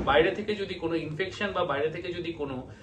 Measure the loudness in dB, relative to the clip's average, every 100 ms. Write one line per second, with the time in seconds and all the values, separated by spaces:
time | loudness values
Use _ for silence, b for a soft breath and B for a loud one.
0 | 6 6 6 4 -2 -2 -4 -4 -2 0
1 | -2 -4 -4 -2 -2 0 0 2 0 -2
2 | -6 -4 -4 -4 -4 -6 -8 B